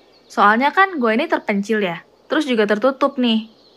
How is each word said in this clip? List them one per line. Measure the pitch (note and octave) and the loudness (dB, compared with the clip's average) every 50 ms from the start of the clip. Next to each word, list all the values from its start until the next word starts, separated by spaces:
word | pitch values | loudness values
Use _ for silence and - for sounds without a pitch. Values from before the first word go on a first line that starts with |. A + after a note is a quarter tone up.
| _ _ _ _ _ | _ _ _ _ _
Soalnya | _ - - G3+ G#3 G#3+ A#3 C4+ D4 - | _ -2 2 4 4 4 2 0 0 2
kan | F#4+ G4 F#4+ F#4 D4+ | 2 2 0 0 -2
gua | A#3+ A3 A3 | -2 0 0
ini | A#3 D#4+ - | 0 0 -2
terpencil | D#4+ D4 - - G#3 G3 G3+ - A3 G#3+ | -2 -4 -2 -2 -4 -4 -2 -2 -2 -2
ya, | G3+ F3 E3+ E3 - _ _ _ _ | -2 -4 -6 -8 -14 _ _ _ _
terus | - C4 D#4 D4+ C#4 | -4 -4 -2 -2 0
juga | B3 A3 G#3+ | 0 0 0
tertutup | G3+ G#3+ G#3 A#3 C4 C4+ - C#4+ C#4 C#4 - | 0 0 0 0 0 0 0 -2 -2 -2 -2
nih. | B3 A#3 A3+ A3 A3 - - _ _ _ _ | -2 0 0 -2 -4 -6 -12 _ _ _ _